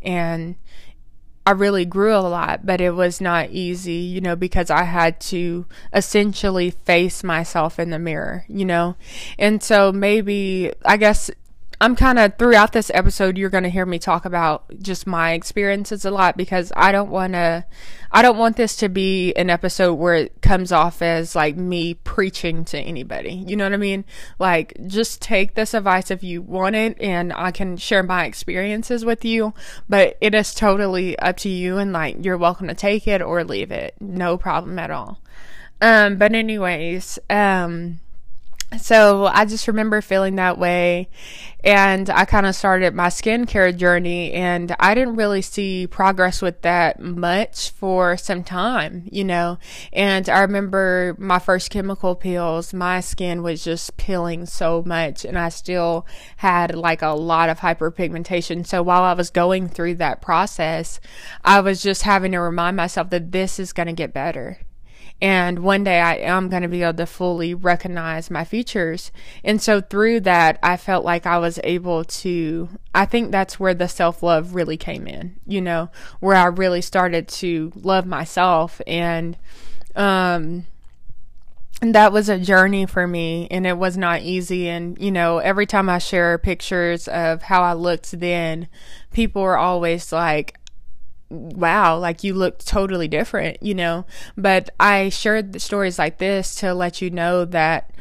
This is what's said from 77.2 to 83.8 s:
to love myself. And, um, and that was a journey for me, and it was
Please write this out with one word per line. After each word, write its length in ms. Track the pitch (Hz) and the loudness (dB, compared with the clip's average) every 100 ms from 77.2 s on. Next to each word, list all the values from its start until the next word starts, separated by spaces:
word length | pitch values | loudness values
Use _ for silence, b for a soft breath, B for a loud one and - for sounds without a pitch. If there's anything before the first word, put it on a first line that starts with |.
| - | -4
to 440 | - 185 165 160 | -6 -4 -2 -4
love 320 | - 190 190 185 | -6 0 0 0
myself. 760 | 151 160 - 180 165 165 - - | -4 -4 0 2 2 0 -6 -6
And, 500 | 165 170 165 165 170 b b b b b - | -2 -2 -2 -4 -8 b b b b b 0
um, 680 | 202 190 180 175 165 170 170 - - - - - - - - - - - | 2 2 2 0 -2 -4 -8 -12 -16 -12 -10 -8 -10 -12 -12 -8 -8 -2
and 140 | 226 220 | 4 8
that 160 | 208 | 8
was 160 | 208 208 | 6 2
a 100 | 190 | 0
journey 480 | 180 190 190 196 190 | 4 6 6 4 0
for 220 | 185 180 | 0 0
me, 400 | 175 165 165 170 | -2 -2 -4 -4
and 160 | 185 185 | -2 -2
it 100 | |
was 220 | 175 | 0